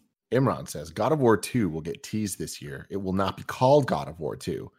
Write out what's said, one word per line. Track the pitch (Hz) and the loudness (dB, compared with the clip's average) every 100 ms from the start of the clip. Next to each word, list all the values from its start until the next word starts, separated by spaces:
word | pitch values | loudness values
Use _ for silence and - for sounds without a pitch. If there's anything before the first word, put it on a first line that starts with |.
| - _ _ | -12 _ _
Imran | 120 131 76 - | 2 2 0 -6
says, | 78 78 | -10 -8
"God | 87 107 | -2 0
of | 156 | 4
War | 123 104 | 6 6
two | - 123 95 | 4 0 0
will | 78 | 0
get | 78 85 | -6 -10
teased | - 107 104 - | -6 -4 -4 -6
this | 78 - | -10 -10
year. | 71 67 - | -12 -12 -8
It | 98 | -6
will | 95 | -2
not | 95 95 - | 0 0 -4
be | |
called | - - 131 147 131 | -10 0 6 6 4
God | 73 69 | 0 -4
of | 80 | -6
War | 73 - | -8 -6
two. | - - - | -6 -6 -8